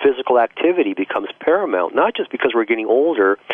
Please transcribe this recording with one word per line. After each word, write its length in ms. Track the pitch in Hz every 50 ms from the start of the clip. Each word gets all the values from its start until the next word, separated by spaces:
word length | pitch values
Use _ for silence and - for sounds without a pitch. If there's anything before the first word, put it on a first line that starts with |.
| 139
physical 360 | 139 127 127 - - 123 120
activity 540 | 117 - - - 156 165 180 180 131 101 95
becomes 360 | - 98 - - 101 98 - - -
paramount, 540 | - 151 165 202 202 147 95 90 87 82 95
not 220 | 131 170 226 -
just 160 | - 196 -
because 200 | - - - 131 113
we're 120 | 117 110
getting 220 | 107 117 110 110 107
older, 500 | 113 131 147 170 156 110 98 95 101 - _ -